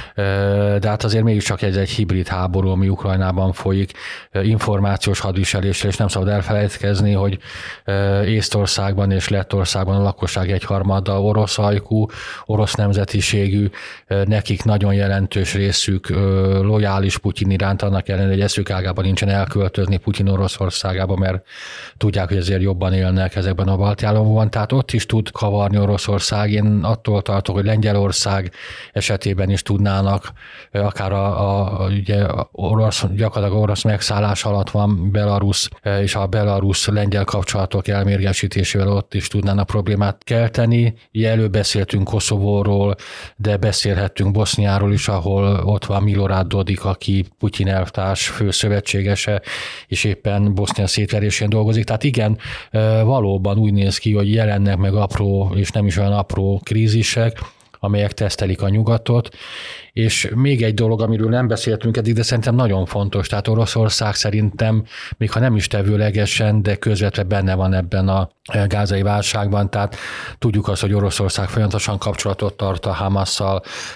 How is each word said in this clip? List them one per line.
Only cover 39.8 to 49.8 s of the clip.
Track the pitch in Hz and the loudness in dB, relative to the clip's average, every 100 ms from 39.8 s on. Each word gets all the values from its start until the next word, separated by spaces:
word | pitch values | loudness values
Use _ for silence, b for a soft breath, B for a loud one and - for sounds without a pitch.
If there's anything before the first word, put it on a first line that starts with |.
| 92 101 101 - | 0 0 0 -2
kelteni. | - 117 117 - 117 120 117 110 B | -2 0 2 2 2 4 2 0 B
Ugye | 110 110 | -2 2
előbb | 110 107 | 2 2
beszéltünk | 101 98 107 95 101 | 0 0 0 0 0
Koszovóról, | 98 107 - 104 101 101 101 101 101 95 B B B - | 0 0 0 0 2 2 2 2 2 -2 B B B -4
de | 104 101 | -2 0
beszélhettünk | 107 - 104 95 98 - 101 | 0 0 0 0 -2 0 0
Boszniáról | 101 104 - 101 98 101 | 2 0 0 2 2 2
is, | 101 - | 2 0
ahol | 98 101 98 98 101 | -2 0 2 2 2
ott | 87 104 - | 2 0 0
van | 98 | 0
Milorad | 104 101 95 95 92 | 2 2 2 0 0
Dodik, | 101 92 95 101 | 0 0 -2 -2
aki | 95 - 98 90 _ | -4 0 0 -2 _
Putyin | 110 - 98 | -4 0 0
elvtárs | 98 90 - 95 95 - | 0 -2 -2 -2 -2 -4
fő | - 104 | -2 -2
szövetségese, | - 107 101 - 98 98 101 - 101 B B B B | 0 0 0 0 -2 0 0 -2 -4 B B B B